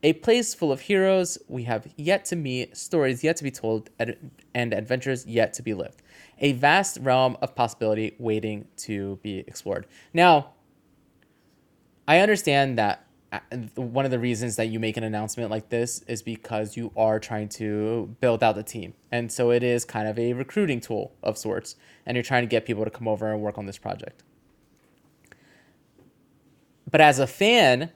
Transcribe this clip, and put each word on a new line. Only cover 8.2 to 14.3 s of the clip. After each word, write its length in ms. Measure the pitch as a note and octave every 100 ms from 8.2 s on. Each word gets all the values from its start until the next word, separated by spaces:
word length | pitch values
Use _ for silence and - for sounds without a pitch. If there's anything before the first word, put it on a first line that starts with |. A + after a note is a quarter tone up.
| A#2+ G#2+ G#2+ G#2 - -
to 400 | - G#2 G2 G2
be 160 | G#2+ F#2+
explored. 480 | - - - F#2 G2+ - -
Now, 380 | E3 F3 D#3 C#3+ _ _ _ _ _ _ _ _ _ _ _ _ _ _ _ -
I 100 | E3
understand 560 | G3+ G#3 - C#3 C#3 A#2
that, 280 | G#2 - _ _ _
uh, 80 | - _ B2 A2 -
one 280 | B2 A#2+
of 60 | C#3
the 80 | B2+
reasons 380 | A#2+